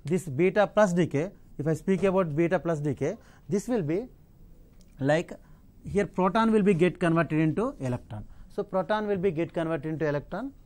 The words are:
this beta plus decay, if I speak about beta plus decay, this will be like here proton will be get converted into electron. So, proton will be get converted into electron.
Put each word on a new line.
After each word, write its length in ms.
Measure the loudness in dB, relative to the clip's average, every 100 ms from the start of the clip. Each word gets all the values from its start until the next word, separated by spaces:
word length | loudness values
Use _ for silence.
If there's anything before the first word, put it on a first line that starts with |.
| -4
this 240 | -2 -2
beta 380 | 0 2 4 2
plus 260 | 4 4
decay, 380 | 4 0 0 -4 -8 -16 -6
if 100 | -2
I 60 |
speak 300 | -2 0 0
about 320 | 2 2 0 0
beta 240 | 0 0
plus 200 | 0 -2
decay, 380 | -2 -2 -4 -6 -12 -18 -4
this 180 | -4 -2
will 140 | -2
be 260 | -2 -2 -4 -14 -20 -20 -20 -20 -20 -20 -18 -4
like 340 | 2 2 0 -10 -20 -20 -20 -20 -6
here 200 | -2 -2
proton 460 | 0 0 2 2
will 100 | 4
be 120 | 4
get 260 | 4 2 2
converted 400 | 2 2 2 2
into 360 | 2 0 -4 -4
electron. 440 | -4 -6 -8 -14 -14 -16 -12 -8
So, 80 |
proton 440 | -4 -2 0 -2 0
will 100 | 0
be 140 | 0
get 220 | -2 -4
converted 380 | -4 -4 -4 -4
into 140 | -4 -2
electron. 460 | -2 -4 -10 -10 -12